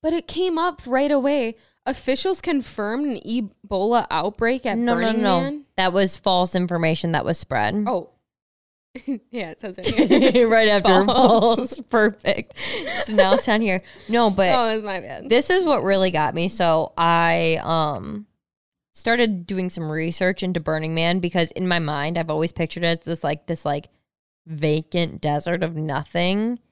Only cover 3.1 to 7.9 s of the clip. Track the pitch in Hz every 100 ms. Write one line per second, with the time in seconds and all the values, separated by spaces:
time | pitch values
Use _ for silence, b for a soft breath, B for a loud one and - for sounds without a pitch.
3.1 | 226 - 233 208 _ - 196 208 240 -
4.1 | 165 180 208 226 262 254 220 240 233 226
5.1 | 226 208 180 269 294 - - 185 180 190
6.1 | - - 180 180 185 180 175 160 165 170
7.1 | 160 - 165 - 127 104 202 208